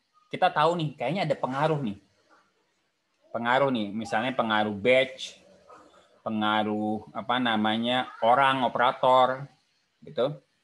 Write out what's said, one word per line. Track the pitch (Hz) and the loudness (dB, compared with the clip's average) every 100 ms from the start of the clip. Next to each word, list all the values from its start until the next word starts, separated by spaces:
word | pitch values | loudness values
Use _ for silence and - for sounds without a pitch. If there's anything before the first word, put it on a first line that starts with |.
| _ _ _ | _ _ _
kita | 147 180 | -2 0
tahu | 170 156 175 | 2 2 2
nih, | 151 | -4
kayaknya | - 123 196 165 | -4 -4 -2 -2
ada | |
pengaruh | 131 131 131 160 151 | -2 -2 -2 0 0
nih, | 120 95 _ _ _ _ _ _ _ _ _ _ _ _ _ | -4 -8 _ _ _ _ _ _ _ _ _ _ _ _ _
pengaruh | 113 117 143 185 | -6 0 2 2
nih, | 123 101 | 0 -4
misalnya | 107 107 110 127 123 | -6 -4 -2 -2 -2
pengaruh | 113 107 107 101 | 0 0 0 0
batch, | 113 127 135 - - - - - _ - - _ _ _ | 2 4 2 -4 -16 -16 -20 -20 _ -20 -20 _ _ _
pengaruh | 110 110 107 107 104 107 107 107 - | -8 -2 0 2 0 -2 -2 -4 -8
apa | 117 104 123 | -12 -4 -2
namanya | 123 110 107 110 120 127 127 - | 0 0 0 0 0 -2 -4 -2
orang | 113 123 135 135 | 2 4 4 2
operator, | 120 - 123 131 131 127 127 131 139 _ _ _ _ _ - | 0 2 0 2 4 6 4 0 -10 _ _ _ _ _ -12
gitu. | 151 131 151 _ _ | -4 -4 -4 _ _